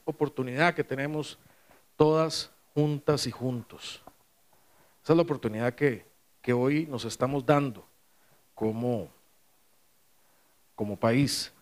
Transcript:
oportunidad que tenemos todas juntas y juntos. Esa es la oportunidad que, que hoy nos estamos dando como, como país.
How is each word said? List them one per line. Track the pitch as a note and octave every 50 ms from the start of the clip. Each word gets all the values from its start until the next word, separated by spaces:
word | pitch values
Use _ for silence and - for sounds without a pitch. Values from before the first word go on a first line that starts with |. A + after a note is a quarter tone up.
| _
oportunidad | D#3+ D3+ - D3+ C3+ - C3 B2+ B2 B2+ C#3+ E3+ F3 E3
que | D3+ -
tenemos | - C3+ C3+ C#3 D3 D3+ D3+ C#3 - - - _ _ _ _ _ _ - _ _ _ _
todas | - D3+ D#3 D#3 D#3+ D#3+ D#3 - - - - _ _ _ _ _
juntas | D3 D3+ D3+ D3 C#3 - D#3 D3 C3 -
y | B2
juntos. | - - B2 C3 B2 A#2 G#2+ - - - - - - - - - - _ _ _ _ _ _ _ _ _ _ _ _ _ _ _ _ _
Esa | _ - D#3+
es |
la | E3+ E3+
oportunidad | D3+ C#3+ A#2+ - A2 G#2+ A2 A#2+ B2 -
que, | - D3 C#3 A2+ - - _ _ _ _ _ _ _
que | - B2
hoy | B2 B2 B2 C#3 D3 D#3 D#3
nos | D3+ C3 A2 A#2
estamos | A2 - - B2+ C3 C#3+ C#3 A#2+
dando | D#3 D3 C#3+ C#3+ C3 G#2 - - _ _ _ _ _ _ _ _ _ _ _ _ _ _
como, | - A2 A2 A2 A2+ A#2+ B2 A#2+ G#2 E2 - - _ _ _ _ _ _ _ _ _ _ _ _ _ _ _ _ _ _ _ _ _ _ _ _ _ _ _ _ _ _ _ _
como | - G#2+ G#2 G2+
país. | - A#2+ A2+ A#2 C#3 C#3+ - - - - - - _